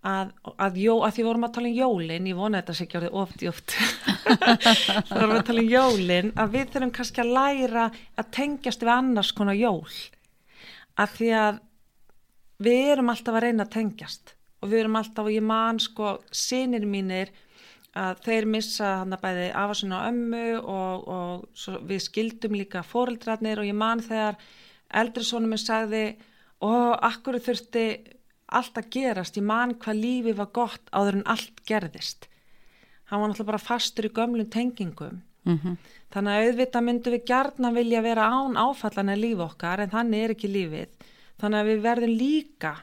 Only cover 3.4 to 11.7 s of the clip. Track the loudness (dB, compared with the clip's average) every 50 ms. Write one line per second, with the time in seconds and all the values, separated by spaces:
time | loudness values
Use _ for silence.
3.4 | -6 -6 -6 -6 -8 -6 -2 0 0 0 -2 -2 -2 -2 -2 0 4 4 4 6
4.4 | 8 4 4 6 6 6 6 6 4 2 0 0 -2 -2 0 2 4 4 4 2
5.4 | 2 2 2 2 4 6 6 6 6 6 4 4 2 2 2 2 2 0 0 0
6.4 | -2 0 0 -2 -2 -2 -2 -2 -2 -2 -2 -4 -8 -4 -2 -2 0 2 4 4
7.4 | 4 2 2 2 0 0 2 0 0 0 -2 -8 -20 -12 -8 -8 -8 -6 -4 -4
8.4 | -2 -2 -4 -4 -4 -4 -4 0 2 4 4 4 4 2 2 2 0 0 0 0
9.4 | 2 2 2 4 2 2 2 0 -4 -10 -14 -14 -14 -16 -18 _ _ _ _ _
10.4 | _ _ -20 -20 -20 -20 -20 -20 -20 _ _ -2 -2 -2 0 0 2 2 4 4
11.4 | 4 2 2 -2 -10 -20